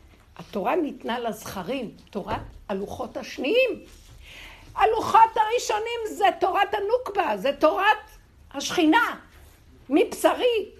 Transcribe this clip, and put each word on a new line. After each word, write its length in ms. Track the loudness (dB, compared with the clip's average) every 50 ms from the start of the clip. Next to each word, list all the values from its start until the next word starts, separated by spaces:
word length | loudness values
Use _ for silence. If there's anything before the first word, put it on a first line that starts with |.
| -20 -20 -20 -20 _ _ -20
התורה 400 | -20 -16 -10 -8 -4 -2 -2 0
ניתנה 420 | 0 -2 -2 -6 -8 -8 -6 -6 -4
לזכרים, 720 | -4 -6 -8 -8 -10 -12 -12 -10 -8 -6 -6 -6 -6 -10 -12 -16 -18 _
תורת 300 | -10 -10 -8 -6 -6 -8 -8 -10 -18 -14 -10 -8
הלוחות 480 | -6 -6 -6 -8 -8 -10 -10 -10 -10
השניים. 540 | -12 -12 -12 -8 -4 -2 0 2 2 2 2 0 -6 -12 -18 -20 -20 -20 -20 -20 -20 -20 -20 -20 -20 -20 -20 -20 -20 -20 -10 -2
הלוחות 560 | 2 2 2 2 2 0 4 6 6 6 6 6
הראשונים 640 | 2 0 2 0 -2 -2 -2 -2 -2 -2 -4 -6 -6 -6 -6
זה 160 | -2 2 2 2 2 2
תורת 340 | 0 0 2 2 0 0 -2
הנוקבה, 640 | -4 -2 0 0 -2 -2 -2 -2 -2 0 0 -2
זה 160 | -2 -2 -4 0
תורת 440 | 2 4 4 4 4 4 2 2 2 -2 -16 -20 -20 -20 _ _ -20 -20 -16 -12
השכינה, 600 | -8 -8 -4 0 2 4 6 6 6 4 2 -2 -8 -14 -20 -20 -20 -20 -20 -20 _ _ _ -20 -20 -6 0
מבשרי, 800 | 2 2 2 2 0 0 2 2 2 2 0 0 0 0 -4 -6 -10 -10